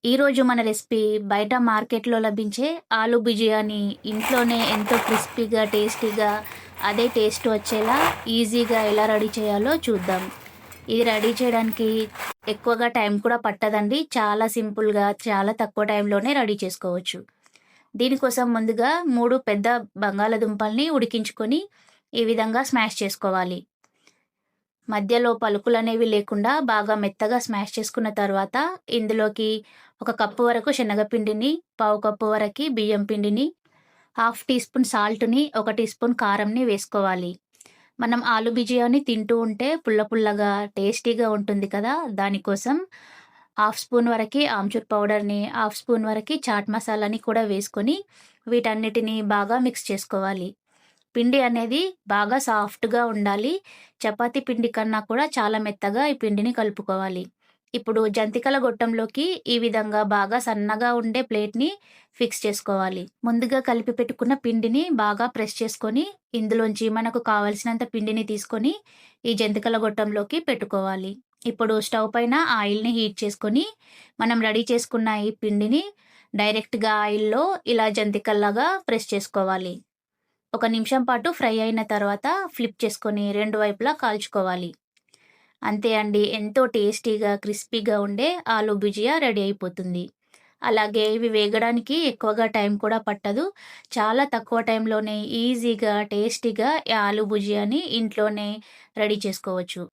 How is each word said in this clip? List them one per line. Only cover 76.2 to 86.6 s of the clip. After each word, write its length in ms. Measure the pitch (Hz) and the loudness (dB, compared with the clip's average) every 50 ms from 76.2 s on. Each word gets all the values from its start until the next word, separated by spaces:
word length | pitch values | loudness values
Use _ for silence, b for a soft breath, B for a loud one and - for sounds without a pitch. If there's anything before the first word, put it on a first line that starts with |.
| b b - | b b -2
డైరెక్ట్గా 580 | 202 208 214 214 220 214 _ - 226 220 220 214 | 0 0 2 2 0 -2 _ -4 -2 0 2 2
ఆయిల్లో 480 | 214 208 214 208 214 214 214 208 254 311 370 392 349 _ | 2 2 2 0 0 0 2 2 2 2 0 0 -2 _
ఇలా 220 | - 240 226 220 220 | 0 2 2 2 2
జంతికల్లాగా 800 | 208 220 214 214 202 208 - 226 214 208 208 208 202 226 277 330 381 381 | 2 0 0 0 0 -2 0 2 2 2 2 2 2 2 0 0 0 -2
ప్రెస్ 260 | 381 - 247 220 - - | -2 -2 -2 -2 -2 -2
చేసుకోవాలి. 640 | 214 196 202 - - 202 190 190 190 185 185 180 175 - _ _ _ _ _ _ _ _ _ _ _ _ _ _ | -4 -4 -4 -2 -2 0 0 0 0 -2 -2 -8 -10 -12 _ _ _ _ _ _ _ _ _ _ _ _ _ _
ఒక 140 | - 226 233 | -4 0 0
నిమిషం 360 | 226 226 226 220 - 262 262 247 | 0 0 0 0 2 2 2 2
పాటు 240 | 254 247 240 - 339 | 2 0 0 0 -2
ఫ్రై 220 | 339 - - 233 220 220 | -2 0 0 0 2 2
అయిన 240 | 220 220 226 220 | 0 0 0 -2
తర్వాత 440 | 220 220 214 208 202 202 202 202 - 277 339 392 392 | -2 -2 -2 0 0 0 -2 -2 -2 -2 -2 -2 -4
ఫ్లిప్ 280 | 349 - - 233 233 - _ | -6 -6 -4 -4 -4 -2 _
చేసుకొని 440 | 233 233 226 - - 220 208 208 202 202 | -4 -4 -4 -4 -4 -4 -2 -2 -2 -2
రెండు 240 | 202 202 214 220 214 214 | -2 -2 -2 -2 0 0
వైపులా 340 | 214 208 202 202 226 269 | 0 0 0 0 -2 -2
కాల్చుకోవాలి. 760 | 302 302 - 233 208 208 208 - - 208 190 185 180 180 180 170 - _ _ _ _ _ _ b b b b b b b b b b b | -2 0 -2 -2 -2 -2 -8 -4 -4 -2 -2 -2 -2 -4 -6 -10 -12 _ _ _ _ _ _ b b b b b b b b b b b
అంతే 280 | - 214 208 208 202 233 220 | -4 -4 -4 0 0 0 2
అండి, 280 | 214 214 208 208 208 208 202 | 2 0 2 2 2 2 2
ఎంతో 320 | - 220 208 214 208 262 | 0 -4 -6 -2 2 2